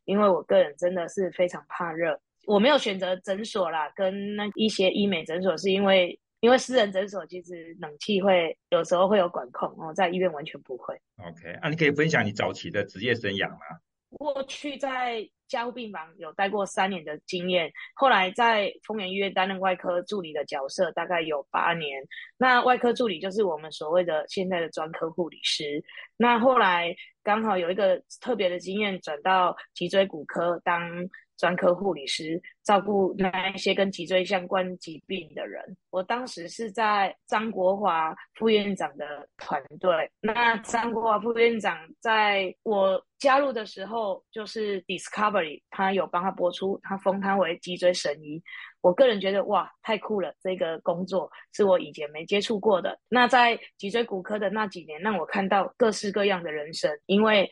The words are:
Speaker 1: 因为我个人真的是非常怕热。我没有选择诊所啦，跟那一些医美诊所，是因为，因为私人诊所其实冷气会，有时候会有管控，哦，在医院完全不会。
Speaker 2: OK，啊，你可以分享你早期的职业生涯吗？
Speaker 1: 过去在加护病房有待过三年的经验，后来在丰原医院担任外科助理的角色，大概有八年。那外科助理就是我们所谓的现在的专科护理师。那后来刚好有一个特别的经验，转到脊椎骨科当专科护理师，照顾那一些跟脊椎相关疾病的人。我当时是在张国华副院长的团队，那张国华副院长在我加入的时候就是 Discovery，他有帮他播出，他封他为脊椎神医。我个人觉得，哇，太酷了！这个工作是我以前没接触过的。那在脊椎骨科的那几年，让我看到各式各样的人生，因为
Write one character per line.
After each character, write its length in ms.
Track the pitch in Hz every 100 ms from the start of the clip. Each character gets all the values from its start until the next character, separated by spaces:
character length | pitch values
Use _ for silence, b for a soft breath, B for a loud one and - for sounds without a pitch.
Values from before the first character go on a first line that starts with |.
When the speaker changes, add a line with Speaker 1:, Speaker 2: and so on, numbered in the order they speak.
| -
Speaker 1:
因 140 | 196
为 100 | 208
我 140 | 170
个 160 | 131 196
人 160 | 160 143
真 160 | 175
的 140 | 185 165
是 220 | - 185
非 160 | - 180
常 160 | 160 -
怕 240 | - 175
热。 280 | 160 170 143 _ _ -
我 140 | 208
没 100 | 233
有 80 | 294
选 220 | 226 190
择 160 | 185 185
诊 260 | 202 196
所 280 | 220 214 170
啦， 200 | 160 147 -
跟 400 | 190 196 202 208
那 120 | 208
一 160 | - 220
些 220 | 202 190
医 160 | - 202
美 160 | 170
诊 180 | 156 165
所， 160 | 185 160
是 140 | 196
因 120 | 190 196
为， 340 | 190 175 - _ _
因 80 | 226
为 80 | 254
私 180 | 247 254
人 160 | 202
诊 160 | 190 202
所 180 | 196 160
其 140 | 180
实 340 | 170 175 165 170
冷 160 | 160 147
气 200 | - 202
会， 360 | 196 185 165 - _
有 120 | 170
时 120 | 165 175
候 120 | 190
会 100 | 208
有 120 | 175
管 200 | 170 131
控， 180 | - 175 -
哦， 160 | 160
在 160 | 165 180
医 80 | 180
院 120 | 185
完 100 | 151
全 160 | 151 143
不 140 | - 127
会。 240 | - - _ -
Speaker 2:
OK， 360 | 87 82 82 90
啊， 80 | 151
你 60 | 156
可 100 | 151
以 60 |
分 180 | 143 156
享 160 | 143 104
你 60 |
早 180 | 98 95
期 180 | 98 87
的 140 | 101
职 160 | - 95
业 120 | 117
生 180 | 113 107
涯 160 | 98 85
吗？ 80 | 87 76 170 _ _ _
Speaker 1:
过 340 | - 294 269
去 340 | 269 - 294 269
在 500 | 277 254 247 233 202 _ _
加 180 | 254 240
护 60 |
病 200 | 247 220
房 220 | 185 160 165
有 140 | 160
待 140 | - 196
过 160 | 208 190
三 220 | - 190
年 160 | 190
的 140 | 151 151 -
经 240 | 185 180
验， 220 | 180 156 B B -
后 140 | 269
来 200 | 214 185
在 420 | 196 233 220 196 -
丰 140 | - 214
原 100 | 185
医 40 |
院 200 | 196 196
担 140 | 190 185
任 120 | 190
外 160 | 190 185
科 260 | 185 175
助 180 | 175 208
理 100 | 165
的 120 | 151 143
角 220 | 147 135
色， 240 | - 175
大 120 | 170 170
概 160 | 175
有 200 | 156 147 -
八 240 | 170 170
年。 300 | 170 151 135 139 B B _
那 240 | 254 247
外 160 | 247 247
科 160 | 247
助 140 | 233 240
理 120 | 160
就 120 | 190
是 120 | 190
我 140 | 196 151
们 140 | 156
所 180 | - 156
谓 140 | 175
的 200 | 175 156 147
现 200 | - 185
在 120 | 180
的 100 | 160
专 220 | - 156
科 180 | 165 165
护 200 | 170 160
理 100 | -
师。 420 | - - 151 147 B B B _
那 220 | 233 233
后 220 | 247 254
来 360 | 196 175 170 180 B _
刚 180 | - 208
好 140 | 220 190
有 140 | 170
一 40 | 190
个 280 | 196 185 - -
特 140 | 220 220
别 140 | 185
的 100 | 175
经 200 | 170 196
验， 220 | 208 185
转 180 | - 147
到 320 | 185 190 180 - B
脊 160 | - 175
椎 160 | 196 196
骨 180 | 160 139
科 360 | - 175 170
当 460 | - 170 170 175 185 B B -
专 180 | 175 180
科 180 | 180
护 200 | 175 196
理 120 | 156 135
师， 340 | - 160 170 B _
照 160 | - 202
顾 340 | 196 202 190 -
那 320 | 190 180 190
一 80 | 196
些 160 | 196
跟 180 | 190 196
脊 140 | 196 165
椎 180 | 185
相 240 | 180 196 180
关 300 | 190 185 180
疾 260 | - 156 _
病 240 | 190 156
的 140 | 147 104
人。 140 | 90 - 190 _
我 120 | 185
当 240 | 185 233 254
时 200 | - 170
是 240 | - 226
在 440 | 196 220 208 190 - _
张 240 | - 220
国 240 | 202 185 202
华 400 | 208 165 160 170 B -
副 140 | 220
院 260 | 214 202 185
长 200 | 160 147
的 300 | 147 147 - -
团 240 | - 147 - 156
队， 300 | 185 165 143 _
那 340 | 214 220 240 226
张 340 | 226 233 233
国 120 | 226
华 160 | 226 208
副 140 | 214
院 260 | 226 233 226
长 180 | 196 165 160 -
在 540 | 233 220 208 196 185 -
我 400 | - 202 190 190 - _
加 200 | 277 262
入 120 | 285
的 140 | 226 208
时 200 | - 190
候 380 | 226 208 185 _
就 140 | 220 208
是 360 | 226 214 196
Discovery， 800 | - 180 - - 214 196 160 147 _
他 240 | - 196
有 120 | 196 175
帮 140 | 175
他 80 | 190
播 200 | 185 175
出， 280 | 180 190 196
他 140 | - 196
封 220 | 202 196
他 160 | 196 196
为 220 | 165 180
脊 180 | - 180
椎 160 | 180
神 280 | 180 156 147
医。 180 | 151 156 B B B _
我 120 | 180
个 140 | 180 262
人 120 | 208
觉 120 | 190
得， 120 | 196 185
哇， 260 | 196 - _
太 160 | - 214
酷 220 | - 214
了！ 140 | 165 -
这 160 | 190 185
个 200 | 170 160
工 260 | - 170 185
作 260 | 190 147 B B
是 100 | -
我 160 | 202 180
以 120 | 151
前 180 | 147 147
没 140 | 151 165
接 160 | 202
触 180 | 196 214
过 220 | 220 185
的。 180 | - - _
那 180 | 240 247
在 320 | 254 240 226 B _
脊 120 | 202
椎 140 | 220
骨 180 | 233 190
科 160 | 180 214
的 120 | 202
那 180 | 214 214
几 160 | 185
年， 160 | 156 151
让 180 | 202 202
我 80 | 151
看 220 | 208 196
到 260 | 202 180 -
各 120 | 226
式 200 | 202 208
各 140 | 196 202
样 180 | 185
的 80 | 170
人 220 | 151 147
生， 180 | 160 170 151 -
因 180 | 196
为 260 | 220 214 175